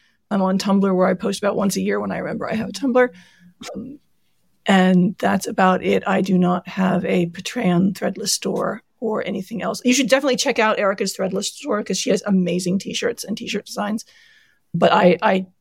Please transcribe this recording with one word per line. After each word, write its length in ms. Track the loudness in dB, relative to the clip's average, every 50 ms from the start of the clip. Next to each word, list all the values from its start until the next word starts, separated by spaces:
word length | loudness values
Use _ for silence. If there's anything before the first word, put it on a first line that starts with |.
| _ _ _ _ _ -4
I'm 120 | -2 0
on 160 | 2 2 0
Tumblr, 380 | 0 2 2 2 2 4 2 2
where 120 | 4 4
I 60 | 2 2
post 300 | 0 -2 -4 -4 -2 -2
about 140 | -2 0
once 180 | 0 0 0 -2
a 60 | -2
year 180 | -2 -2 -2 -2
when 100 | -2 -4
I 100 | -6 -6
remember 300 | -6 -6 -6 -6 -6 -4
I 60 | -4
have 140 | -4 -6 -6
a 20 |
Tumblr. 380 | -6 -4 -2 0 2 2 2 2 -2 -8 -20 _ _ _ _ -20 _ -18 -16 -14 -12
Um, 240 | -12 -12 -14 -16 -20 _ _ _ _ _ _ _ _ _ _ _ _ 0
and 520 | 2 4 4 6 6 6 4 4 2 0
that's 280 | 0 -2 0 0 -2 -4
about 380 | -4 0 2 4 4 2 2 0
it. 240 | 0 0 0 0
I 140 | 0 0 0
do 160 | 2 2 2
not 320 | 4 4 4 2 -2 -4 -6
have 340 | -4 0 0 2 2 0 0
a 220 | 0 0 0 0
Patreon 640 | -2 -4 -8 -12 -8 -4 0 2 2 4 4 2 2 0
Threadless 340 | -2 -4 -6 -4 -4 -4 -4
store 520 | -4 -4 -4 -4 -4 -2 -2 -4 -6 -8 -12 _ _ -8
or 260 | -6 -4 -4 -4 -4
anything 340 | -4 -6 -6 -8 -8 -8 -8
else. 200 | -6 -6 -6 -2 2
You 100 | 2 2
should 140 | 2 2
definitely 300 | 2 2 2 2 2 0
check 200 | 0 0 0 0
out 220 | 2 2 2 2 2
Erica's 380 | 0 0 0 0 -2 -4 -4
Threadless 340 | -4 -4 -4 -4 -4 -6 -6
store 320 | -8 -8 -6 -4 -4 -2 -2
'cause 140 | -4 -4
she 120 | -2 0 0
has 120 | 0 0
amazing 580 | 0 2 2 2 2 0 -2 -2 -2 -2 -2 -2
t-shirts 460 | -4 -6 -6 -4 -4 -4 -4 -4 -8
and 120 | -8 -8
t-shirt 280 | -8 -6 -6 -6 -8 -8
designs. 400 | -8 -8 -6 -6 -4 -4 -6 -8 _ _ _ _ _ _ _ _ _ _ _ _ _ -2
But 200 | 2 2 4 4
I, 240 | 6 6 6 4 4
I, 260 | 2 2 0 0 -2 -6 _ _